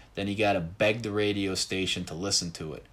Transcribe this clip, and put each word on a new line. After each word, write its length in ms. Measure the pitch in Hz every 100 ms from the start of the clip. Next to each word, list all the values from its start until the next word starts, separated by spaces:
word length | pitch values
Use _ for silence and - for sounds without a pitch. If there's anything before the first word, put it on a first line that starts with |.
| -
Then 140 | - 101
you 80 | 101
gotta 240 | 104 98
beg 420 | 82 - 107 117
the 100 | 110
radio 440 | 104 104 101 95 92
station 500 | - 95 92 - 87
to 80 |
listen 380 | 80 98 - 85
to 220 | - 80
it. 120 | 67 -